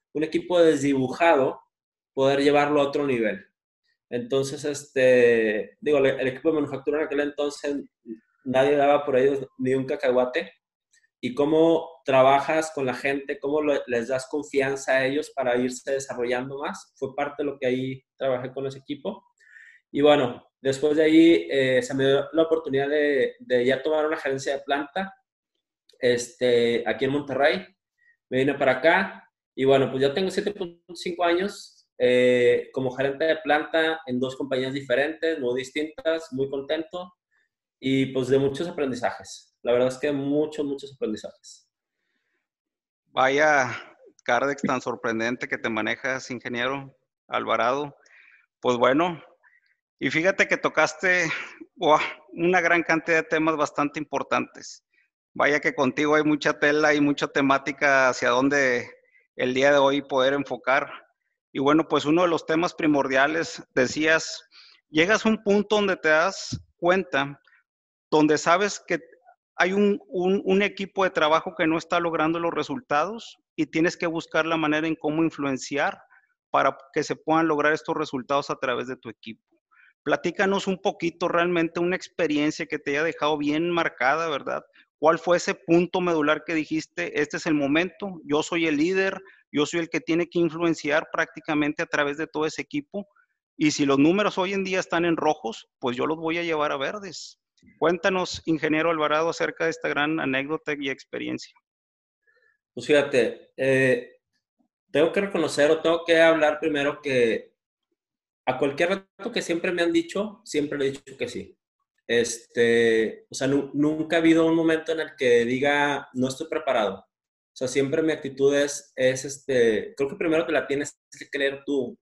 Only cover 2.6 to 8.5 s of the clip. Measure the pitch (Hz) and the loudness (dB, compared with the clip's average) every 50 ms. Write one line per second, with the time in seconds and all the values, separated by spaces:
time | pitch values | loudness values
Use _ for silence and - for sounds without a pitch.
2.6 | 143 143 147 147 139 139 - 147 143 139 127 117 110 104 98 98 - _ _ _ | 4 2 2 2 2 0 0 -2 -2 0 0 0 0 -2 -2 -6 -10 _ _ _
3.6 | _ _ _ _ _ _ _ _ _ _ 120 120 120 117 135 139 135 135 147 143 | _ _ _ _ _ _ _ _ _ _ -8 -8 -4 -2 -2 -2 -2 -2 -6 -6
4.6 | 131 147 143 139 139 - _ 135 127 127 127 123 120 117 117 113 110 107 104 107 | -6 -6 -6 -8 -10 -6 _ 2 4 6 6 8 8 6 6 6 4 2 0 -2
5.6 | 95 - - _ - 147 147 139 135 135 131 - 127 131 127 - - 160 160 151 | -4 -8 -12 _ -2 0 2 4 4 2 2 0 -2 -4 -4 -2 -2 0 0 0
6.6 | 143 139 139 - - - 147 151 156 143 143 143 147 147 139 - 147 147 143 - | -2 -4 -6 -6 -4 -4 -2 -2 -4 -2 -2 -4 -4 -4 -4 -4 -4 -6 -6 -6
7.6 | - 147 143 139 - - _ _ _ 123 110 - _ _ _ _ _ 131 | -6 -6 -6 -6 -8 -12 _ _ _ -18 -18 -18 _ _ _ _ _ 0